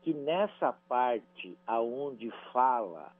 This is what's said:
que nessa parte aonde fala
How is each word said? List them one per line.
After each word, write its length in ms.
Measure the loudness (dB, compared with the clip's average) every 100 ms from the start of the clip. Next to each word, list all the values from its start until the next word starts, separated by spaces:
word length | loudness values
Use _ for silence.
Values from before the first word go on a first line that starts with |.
que 100 | -2
nessa 580 | -2 0 2 0 0 -2 -2 _
parte 680 | 2 2 0 -4 -16 -14 -12 -2
aonde 640 | 0 0 -2 -6 -6 -10 -10 -2
fala 580 | 4 4 4 -2 -8 -16